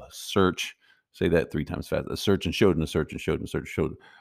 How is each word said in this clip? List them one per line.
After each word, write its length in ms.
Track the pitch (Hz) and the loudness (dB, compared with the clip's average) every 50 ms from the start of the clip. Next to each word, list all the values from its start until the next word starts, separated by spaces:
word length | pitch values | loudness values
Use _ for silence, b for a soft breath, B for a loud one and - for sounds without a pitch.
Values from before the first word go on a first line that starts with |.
| - - | 0 -6
search, 680 | - - - - - 101 95 90 85 - - - - b b b b b b _ | -12 -14 -12 -2 2 4 4 4 2 0 -6 -8 -10 b b b b b b _
say 160 | _ - 90 87 | _ -2 0 2
that 200 | 85 82 - - | 4 2 2 0
three 140 | - 80 73 | -2 -4 -4
times 240 | - - 76 - - | -4 -6 -8 -4 -4
fast, 180 | 78 73 - - | -4 -4 -2 -4
a 80 | - | -6
search 300 | - - 104 98 95 - | -2 2 2 2 2 2
and 80 | 87 80 | -2 2
showed, 220 | - 113 98 85 | 4 4 4 6
and 80 | 76 80 | 4 0
a 20 | |
search 240 | - - 85 76 - | 0 0 0 -2 -2
and 100 | - - | -4 -6
showed, 200 | - - 78 71 | -4 -2 -2 -2
and 80 | - - | -4 -4
a 20 | |
search 120 | - 80 76 | -6 -6 -6
and 60 | - | -4
showed, 280 | - - 80 - - B B B B B | -2 -2 -2 -2 -4 B B B B B